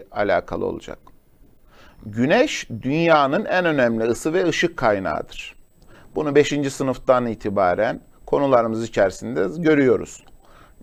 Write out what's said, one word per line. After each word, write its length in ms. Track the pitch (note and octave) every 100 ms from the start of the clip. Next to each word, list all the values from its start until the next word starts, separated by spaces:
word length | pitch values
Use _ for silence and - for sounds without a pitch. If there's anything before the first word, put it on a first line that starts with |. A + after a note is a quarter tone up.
| -
alakalı 540 | - G2+ F2+ - F#2 F#2+
olacak. 340 | E2+ - - - - _ _ - _ _ _ - - A2
Güneş 640 | G#2+ C3 G#3+ D4+ - - A2+
dünyanın 640 | A#2+ D3+ E3+ D#3 C#3 D#3+ G#3+
en 200 | F3+ F3
önemli 380 | D3+ A#2+ A2+
ısı 300 | A2+ A2+ D#3
ve 140 | F3 F3+
ışık 300 | - E3+ -
kaynağıdır. 800 | A#2+ G2+ F2+ D2+ - - - - - _ - - - -
Bunu 200 | D3+ C#3+
beşinci 340 | C#3+ C#3+ C#3
sınıftan 560 | - C3+ B2 - B2+ A#2+
itibaren 760 | G#2+ G#2+ G2+ F#2 F2+ A2 - - - -
konularımız 580 | C#3+ C#3+ B2 A2+ A2+
içerisinde 640 | A2+ A#2 F#2+ - G#2+ C#3 F#3+ D#3+
görüyoruz. 680 | D#3+ D3+ C3 G2 E2+ - - - - - - -